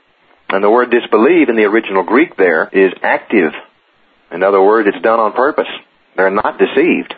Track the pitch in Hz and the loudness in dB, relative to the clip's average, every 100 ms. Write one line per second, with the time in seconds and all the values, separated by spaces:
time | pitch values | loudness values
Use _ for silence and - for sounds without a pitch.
0 | _ _ _ _ - 95 101 120 120 117 | _ _ _ _ -8 -2 2 2 2 -2
1 | - 107 127 180 127 113 104 110 110 95 | 0 2 4 4 2 2 0 0 -2 -4
2 | 90 117 175 - 92 80 98 98 95 87 | 0 0 0 0 0 0 -2 0 0 0
3 | 104 143 - 110 78 - - _ _ _ | -4 -4 -2 -2 -2 -4 -16 _ _ _
4 | _ _ _ 85 95 98 98 110 101 - | _ _ _ -4 0 2 4 2 0 -2
5 | 113 113 107 - 135 151 - - - _ | 0 0 0 0 -2 -2 -6 -10 -20 _
6 | _ - 95 101 131 - - 135 165 - | _ -4 -2 0 -4 -2 -2 0 0 -2
7 | - | -6